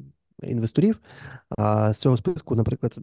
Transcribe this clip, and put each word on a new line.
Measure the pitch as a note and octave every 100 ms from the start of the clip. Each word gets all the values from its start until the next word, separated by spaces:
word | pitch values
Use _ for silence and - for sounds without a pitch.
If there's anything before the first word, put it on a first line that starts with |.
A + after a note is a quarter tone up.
| C#3 _ _ -
інвесторів, | - A#2+ A2+ - G3+ A3 - - - - _ -
а | G#2 G#2+ G#2+
з | G#2+
цього | C3+ A#2
списку, | - E3+ -
наприклад, | A2+ A2 B2+ B2 -